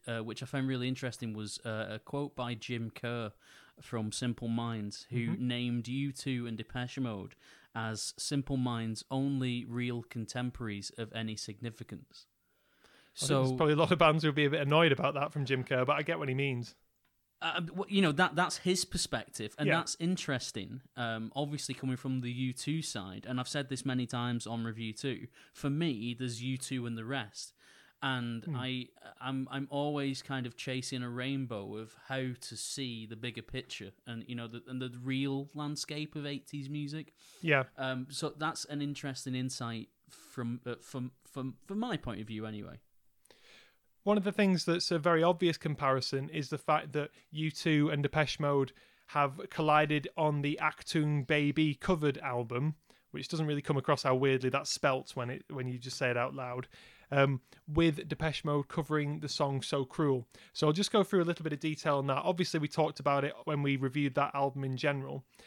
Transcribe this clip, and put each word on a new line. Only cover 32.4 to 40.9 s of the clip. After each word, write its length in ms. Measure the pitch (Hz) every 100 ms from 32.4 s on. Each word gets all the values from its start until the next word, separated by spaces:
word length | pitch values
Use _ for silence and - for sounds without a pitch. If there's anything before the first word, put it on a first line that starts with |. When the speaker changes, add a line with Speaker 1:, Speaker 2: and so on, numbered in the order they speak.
| - 110
Speaker 1:
see 500 | - - 131 113 110
the 120 | 110
bigger 240 | 120 117
picture, 500 | - 131 131 - 98 - -
and, 160 | 113 113
you 100 | 120
know, 120 | 117
the, 160 | 117 120
and 160 | 127
the 120 | 127 123
real 460 | 127 131 139 139 143
landscape 640 | 151 147 147 - 151 151 156
of 100 | 143
eighties 440 | 143 - 147 135
music. 440 | 147 143 156 147 - - -
Speaker 2:
Yeah. 220 | 165 143 127 -
Speaker 1:
Um, 300 | 131 127 131
so 200 | 139 156
that's 340 | 147 156 160
an 180 | - 147
interesting 540 | 143 143 143 131 135 127
insight 540 | 131 - 117 113 - _ _
from, 540 | - - - 117 120 123
uh, 100 | 120
from, 320 | -